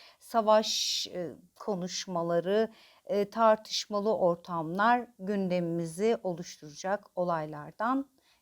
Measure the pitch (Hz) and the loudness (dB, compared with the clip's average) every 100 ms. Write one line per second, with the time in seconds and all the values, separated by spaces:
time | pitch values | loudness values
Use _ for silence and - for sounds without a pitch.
0 | - _ - 233 214 214 220 - - - | -20 _ -4 0 6 6 4 -2 -2 -4
1 | - 180 165 107 - - - 190 175 - | -6 -6 -8 -10 -18 -12 -6 -4 -4 -8
2 | - 175 170 170 165 208 220 - - _ | -6 -4 0 0 2 2 0 -4 -20 _
3 | - 202 202 220 226 220 220 - - 208 | -4 -2 -2 4 6 4 2 -8 -4 -2
4 | 208 208 180 175 - 170 160 180 220 247 | 0 2 2 2 -4 -6 -4 2 4 2
5 | 240 - 190 202 190 180 170 170 165 165 | 0 -10 -4 -2 0 0 0 -2 -4 0
6 | 220 226 190 165 175 - 151 147 190 202 | 0 0 -2 -6 -8 -14 -18 -10 -4 -4
7 | 202 - 175 165 156 151 147 - 220 269 | -4 -4 -2 -2 -4 -10 -12 -4 -2 -2
8 | 269 _ _ _ | -4 _ _ _